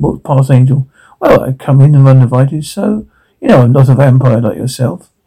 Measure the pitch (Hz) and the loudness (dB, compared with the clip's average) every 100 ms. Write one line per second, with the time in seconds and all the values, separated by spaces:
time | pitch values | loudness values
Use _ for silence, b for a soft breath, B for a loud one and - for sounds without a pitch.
0 | 143 - - 135 135 131 131 139 131 b | -6 -6 -4 -2 2 2 2 0 -6 b
1 | b b 302 - - 135 - 135 143 147 | b b -4 -2 -2 -8 -2 2 4 4
2 | 135 131 120 123 135 156 151 - 202 214 | 4 4 2 0 -2 -4 -10 -6 -4 -6
3 | - _ _ _ - 165 120 135 131 123 | -10 _ _ _ 0 2 4 2 2 2
4 | 139 127 127 113 113 - 123 - 120 - | 2 2 2 0 -2 -6 -8 -6 -6 -6
5 | _ _ | _ _